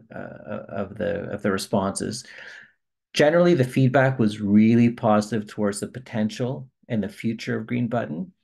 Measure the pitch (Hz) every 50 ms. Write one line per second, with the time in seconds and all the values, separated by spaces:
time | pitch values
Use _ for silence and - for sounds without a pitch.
0 | - _ - - - - - - - - 104 - - - - 98 101 90 95 98
1 | 95 92 92 92 92 - 98 101 - 107 95 95 - - - 101 95 98 95 -
2 | 95 98 104 - - - - - - - - - - _ _ _ _ _ _ _
3 | _ _ - - 147 151 165 175 175 175 170 135 127 127 - 135 131 127 131 139
4 | 131 135 131 127 113 104 104 107 104 98 101 107 110 110 117 117 120 117 120 -
5 | - 110 104 107 104 - 120 107 104 - - - 104 101 101 - 104 95 - 123
6 | - - - 110 107 104 - - 127 120 143 147 135 - _ _ _ - 117 107
7 | 95 - - - - 113 113 - - 135 117 113 113 - 120 123 123 110 120 117
8 | 117 - 147 170 185 - _ _